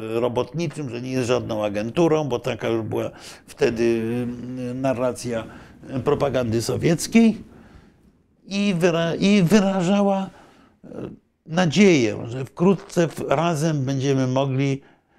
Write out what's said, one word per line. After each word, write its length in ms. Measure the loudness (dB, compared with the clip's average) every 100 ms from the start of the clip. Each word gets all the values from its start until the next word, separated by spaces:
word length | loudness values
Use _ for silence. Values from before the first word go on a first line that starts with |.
| -6 -2
y, 40 |
robotniczym, 720 | -2 -2 -4 -6 -6 -6 -10
że 120 | -8
nie 100 | -4
jest 160 | -2 0
żadną 380 | 0 -2 -4 -4
agenturą, 640 | -4 -4 0 2 2 0
bo 100 | -4
taka 280 | -4 -4 -2
już 140 | -2
była 300 | -2 -4 -6 -10 -18 -20 -20
wtedy, 360 | -2 0 2 0 0 -2 -4 -6 -8 -10 -10 -8
y, 20 |
narracja 720 | -4 -2 -2 -2 -4 -6 -6 -8 -16 -20 -20 -10 -4
propagandy 580 | 0 0 0 -2 -2 -2
sowieckiej 800 | -2 -2 0 0 2 4 4 2 -8 -20 -20 -20 -20 _ _ _ _ _ -8
i 300 | -2 0 2
wyra-, 380 | 2 2 0 0
i 240 | 4 4
wyrażała, 840 | 6 6 4 2 2 2 2 0 -4 -12 -20 _ _ _ -18
y, 40 | -14 -14 -14 _ _ -6
nadzieję, 800 | 0 2 6 6 6 4 -2 -8
że 180 | -8 -10
wkrótce 600 | 0 2 2 0 0 0
w-, 180 | -2 -2
razem 560 | 0 2 0 0 0 -2
będziemy 420 | -2 0 2 2
mogli 540 | 0 0 0 -2 -4 -8 _ _